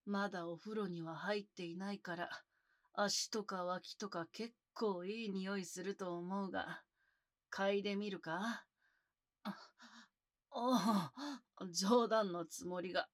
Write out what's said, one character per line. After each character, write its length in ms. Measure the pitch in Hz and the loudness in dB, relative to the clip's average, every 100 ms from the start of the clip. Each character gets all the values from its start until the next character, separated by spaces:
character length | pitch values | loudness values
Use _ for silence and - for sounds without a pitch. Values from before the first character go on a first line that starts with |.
| 208 | -2
ま 220 | 196 202 | 0 0
だ 200 | 185 170 | -2 -4
お 80 | 170 | -6
風 200 | 214 220 | -4 -2
呂 120 | 190 | -2
に 140 | 170 | -2
は 120 | 165 160 | -4 -4
入 240 | 180 208 | -2 -2
っ 60 | 202 | -4
て 180 | - | -8
い 120 | 170 170 | -6 -4
な 160 | 196 | -4
い 60 | 202 | -4
か 180 | - 170 | -4 -4
ら、 280 | 170 - - _ _ _ _ | -4 -8 -14 _ _ _ _
足 360 | - 202 - - | 2 2 2 0
と 140 | 220 | -2
か 200 | 208 190 | -2 -2
脇 320 | 180 180 - - | 0 -2 -4 -8
と 120 | 202 | -6
か 180 | 175 165 | -4 -6
結 220 | - 233 - _ | -6 -8 -10 _
構 300 | - 220 180 | 0 2 2
い 220 | 185 226 220 | -2 -2 -2
い 40 | |
匂 280 | 190 190 202 | -2 0 -2
い 60 | |
す 180 | 175 180 | -2 -4
る 100 | 185 | -4
と 220 | 196 185 175 | -2 -2 -2
思 300 | 175 196 190 | -2 -2 0
う 40 | |
が、 320 | 196 - - - _ _ _ _ _ - | -2 -4 -8 -14 _ _ _ _ _ -8
嗅 240 | - 196 202 | 0 2 2
い 60 | |
で 140 | 202 196 | 2 0
み 140 | 208 | -2
る 80 | 180 | -4
か？ 460 | 160 170 226 226 - _ _ _ _ _ _ _ | -2 -2 -2 -4 -8 _ _ _ _ _ _ _
あ、 120 | 214 - - - - 233 - _ _ _ _ | -8 -8 -12 -20 -20 -20 -20 _ _ _ _
お 240 | 262 247 | 0 4
う、 1000 | 240 202 202 151 254 294 262 _ - 190 | 6 8 4 2 -4 -6 -8 _ -10 -4
冗 360 | 170 190 240 226 | 0 6 8 8
談 240 | 220 196 | 4 4
の 140 | 175 160 | 0 -4
つ 200 | - 175 | -6 -4
も 140 | 180 | -4
り 120 | 180 | -2
が 160 | 175 - | -2 -2